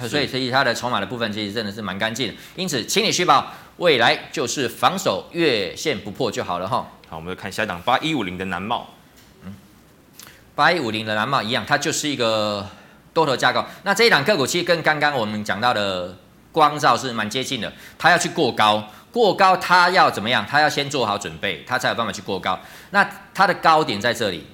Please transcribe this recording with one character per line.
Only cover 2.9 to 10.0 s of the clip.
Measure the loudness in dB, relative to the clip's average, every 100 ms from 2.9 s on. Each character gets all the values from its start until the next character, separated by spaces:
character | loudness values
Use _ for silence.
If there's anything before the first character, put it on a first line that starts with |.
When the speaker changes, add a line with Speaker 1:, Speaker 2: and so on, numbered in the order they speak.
| -2
Speaker 2:
你 | 0
续 | 2
报， | 4 4 2 -8 -20 -2
未 | 2 4
来 | 4 2 -2
就 | -6 -4
是 | -2 -4
防 | 0 0 2
守 | 0 -2 -4
月 | 0 2 2 -2 -4
线 | -4 -4
不 | -6
破 | -4 -4
就 | -2
好 | -4 -4
了 | -2
哈。 | -4 -6 -14 -16
Speaker 1:
好， | -12
我 |
们 | -10 -10
看 | -8
下 | -4
一 | -4
档 | -4
八 | 0 0
一 | 0
五 | -2
零 | -4 -6
的 | -6
南 | -6
茂。 | -4 -6 -6 -16 -20 -20 -20 -20
Speaker 2:
嗯， | -18 -18 -20 -20 _ _